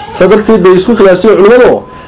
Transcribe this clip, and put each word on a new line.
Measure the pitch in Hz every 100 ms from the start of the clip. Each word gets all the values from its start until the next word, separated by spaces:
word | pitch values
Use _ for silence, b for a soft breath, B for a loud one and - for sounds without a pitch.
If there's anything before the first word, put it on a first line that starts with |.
| - -
Saa | 185
darteed | 214 214 220
bay | 185
isku | 185 214
khilaafsan | 208 196 180 220 175
culimadu, | 202 247 214 113 - B